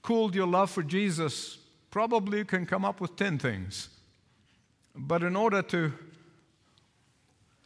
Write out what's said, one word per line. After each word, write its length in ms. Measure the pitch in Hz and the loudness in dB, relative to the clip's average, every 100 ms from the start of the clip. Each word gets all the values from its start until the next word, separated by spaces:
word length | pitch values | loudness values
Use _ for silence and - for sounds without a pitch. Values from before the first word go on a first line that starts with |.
cooled 340 | - 226 220 185 | 2 2 2 2
your 120 | 185 | 2
love 240 | 180 196 | 4 2
for 120 | - | 0
Jesus, 720 | 151 180 208 160 156 - - - - _ _ | -2 0 0 0 -2 -4 -10 -14 -20 _ _
probably 480 | 202 226 233 196 208 | -2 2 2 2 -2
you 60 | 202 | 0
can 200 | 185 170 | -2 0
come 180 | 185 | 0
up 160 | 196 202 | 0 -2
with 160 | 180 - | -6 -2
ten 220 | 202 147 | 0 0
things. 520 | 127 98 92 - - - _ _ _ _ _ _ _ _ _ - | -2 -4 -6 -8 -12 -16 _ _ _ _ _ _ _ _ _ -12
But 280 | 139 170 | 0 0
in 120 | 175 185 | 2 2
order 260 | 226 202 | 4 2
to 320 | - 175 160 135 - - - _ _ _ _ _ _ _ _ _ _ _ _ _ | 0 0 0 -2 -14 -20 -20 _ _ _ _ _ _ _ _ _ _ _ _ _